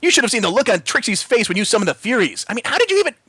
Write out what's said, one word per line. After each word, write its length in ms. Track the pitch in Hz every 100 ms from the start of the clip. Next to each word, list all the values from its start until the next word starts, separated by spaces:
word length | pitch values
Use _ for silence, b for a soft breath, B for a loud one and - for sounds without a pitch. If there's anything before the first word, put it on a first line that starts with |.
You 80 | 339
should 140 | 339
have 60 | 247
seen 120 | 240
the 80 | 196
look 180 | 196 285
on 140 | 185
Trixie's 400 | - 285 - -
face 260 | - 240 214
when 80 | 190
you 80 |
summoned 240 | 208 220 190
the 60 |
Furies. 500 | 135 202 247 170 98 -
I 60 |
mean, 100 | 226
how 120 | - -
did 120 | 480
you 80 | 392
even 140 | 359 240